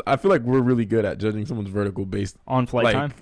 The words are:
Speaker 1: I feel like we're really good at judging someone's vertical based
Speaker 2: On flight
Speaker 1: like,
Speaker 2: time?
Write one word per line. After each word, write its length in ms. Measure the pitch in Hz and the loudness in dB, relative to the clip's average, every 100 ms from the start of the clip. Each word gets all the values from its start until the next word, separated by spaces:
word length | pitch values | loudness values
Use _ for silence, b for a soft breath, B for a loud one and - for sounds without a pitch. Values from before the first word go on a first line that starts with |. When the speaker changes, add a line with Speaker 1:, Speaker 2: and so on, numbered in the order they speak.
| - | -2
Speaker 1:
I 80 | 135 | 0
feel 160 | 196 | 2
like 100 | 180 | 2
we're 200 | 117 131 | 2 2
really 240 | 123 123 107 | 4 2 2
good 180 | 113 | 0
at 140 | 101 80 | 0 -2
judging 280 | 107 107 104 | -4 -4 -6
someone's 240 | 117 98 | -6 -6
vertical 360 | 98 101 92 95 | -4 -4 -4 -6
based 320 | 101 98 - - | -4 -6 -8 -4
Speaker 2:
On 180 | 127 123 | -2 0
flight 200 | 123 120 | 2 2
Speaker 1:
like, 80 | 127 | 2
Speaker 2:
time? 180 | 143 - | -2 -8